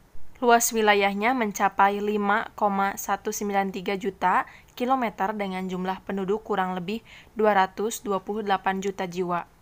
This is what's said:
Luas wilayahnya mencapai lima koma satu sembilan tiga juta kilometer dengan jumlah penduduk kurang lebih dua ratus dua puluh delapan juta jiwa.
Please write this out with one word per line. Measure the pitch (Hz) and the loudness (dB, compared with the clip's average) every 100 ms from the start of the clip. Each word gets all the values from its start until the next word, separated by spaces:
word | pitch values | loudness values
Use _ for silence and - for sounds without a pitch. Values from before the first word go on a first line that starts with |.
| _ - - - | _ -6 -6 0
Luas | 247 233 - 226 | 4 6 4 2
wilayahnya | 214 208 202 196 220 | 4 4 2 0 0
mencapai | 262 214 202 202 - 196 202 | 0 -2 0 0 4 4 2
lima | 208 214 202 208 - - | -2 0 2 0 -2 -2
koma | 208 196 196 196 | 0 2 -2 -2
satu | - 196 214 | -4 -4 -4
sembilan | 214 208 196 196 | -6 -2 0 0
tiga | 190 180 196 | -4 -4 -4
juta | 196 185 180 220 - - - - | -4 0 2 2 -2 -10 -14 -4
kilometer | 247 262 226 - 196 | 0 0 0 -2 -4
dengan | 214 196 185 185 | -2 -4 -4 -4
jumlah | 180 185 185 | -4 -4 -6
penduduk | - 196 185 214 | -6 -4 -2 -4
kurang | - 202 185 185 | -2 -2 0 -2
lebih | 175 220 - - - | -6 -8 -10 -20 -10
dua | - 214 196 | 0 4 4
ratus | 185 - 208 - | 2 0 -4 -4
dua | 208 190 | -4 -4
puluh | 190 214 | -2 -4
delapan | 202 190 190 190 | -2 0 0 -2
juta | 196 190 185 | -2 -4 -6
jiwa. | 170 180 175 - _ | -4 -2 -4 -6 _